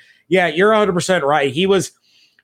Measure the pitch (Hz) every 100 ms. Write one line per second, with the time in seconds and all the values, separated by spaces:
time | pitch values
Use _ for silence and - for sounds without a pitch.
0 | _ _ - 180 175 156 202 220 208 175
1 | 160 180 139 151 143 135 190 196 - -
2 | _ _ _ _